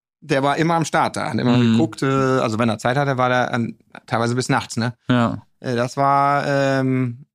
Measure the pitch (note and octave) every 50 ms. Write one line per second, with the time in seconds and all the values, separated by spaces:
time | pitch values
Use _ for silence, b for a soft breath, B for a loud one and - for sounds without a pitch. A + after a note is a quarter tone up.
0 | _ _ _ _ - C#3+ D3+ C3+ C3+ C#3+ C#3 - D#3+ E3+ E3+ E3 D#3 - - D#3+
1 | C3+ A2 - G2+ G2+ G2+ - A#2+ B2+ B2 A#2+ B2 A#2+ A#2 A2+ A2+ E3 D#3 - -
2 | C#3+ C3+ C3+ C3+ C3+ C3 C3 C3 B2 B2 G#2+ G#2+ A#2+ A2+ G#2+ A2 - A#2+ B2+ C#3+
3 | C#3+ C#3 C3+ B2 B2+ B2 B2+ B2 A#2+ - B2 A#2+ A#2 - - - _ _ - -
4 | - - - A2 A#2 A#2 A#2+ B2+ B2 - C#3 A#2+ - - - A#2 A2+ B2 - _
5 | _ - B2+ B2 A#2 G#2 - G#2+ - _ _ _ - B2+ B2 A#2 A#2+ B2 - C#3
6 | C#3 C#3 C#3 C#3 C#3 C#3 C#3+ C#3+ C#3+ C#3+ C#3 C#3 C#3 C3+ C3+ C3+ C3 C3 C3 B2+
7 | B2+ B2 A#2+ B2+ D3 - _